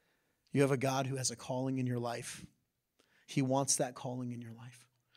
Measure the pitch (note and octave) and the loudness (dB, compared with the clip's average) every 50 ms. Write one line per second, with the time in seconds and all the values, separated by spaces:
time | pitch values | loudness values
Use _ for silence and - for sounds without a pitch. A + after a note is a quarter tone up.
0 | _ _ _ _ _ _ _ _ _ _ - C3+ C#3+ C3 C#3+ B2+ C3+ C3+ C3 C3+ | _ _ _ _ _ _ _ _ _ _ 4 4 6 6 6 2 2 0 2 0
1 | C3+ B2+ C#3 C3 B2+ - A2+ - - - C3 B2+ C3 C3+ C3 C3 B2+ B2 B2 A#2+ | 0 -2 -2 -2 -2 -2 -4 -4 -6 -4 -2 -2 0 0 0 0 0 0 0 0
2 | A#2 A#2+ A#2 A#2+ B2+ - - - - - _ _ _ _ _ _ _ _ _ _ | -2 -2 -4 -4 -6 -8 -12 -12 -14 -18 _ _ _ _ _ _ _ _ _ _
3 | _ _ _ _ _ - - D3 C3+ B2+ C3 C3+ C#3 C3+ - - C#3+ B2+ B2+ - | _ _ _ _ _ -4 0 0 2 4 4 2 4 2 2 2 2 0 -2 -8
4 | - B2+ B2 B2+ B2+ A#2+ A#2+ A#2 A#2 A2+ A2+ A#2 A#2+ B2+ - - - _ _ _ | -8 -6 -6 -6 -6 -6 -6 -8 -10 -12 -14 -14 -16 -18 -18 -20 -20 _ _ _
5 | _ _ _ | _ _ _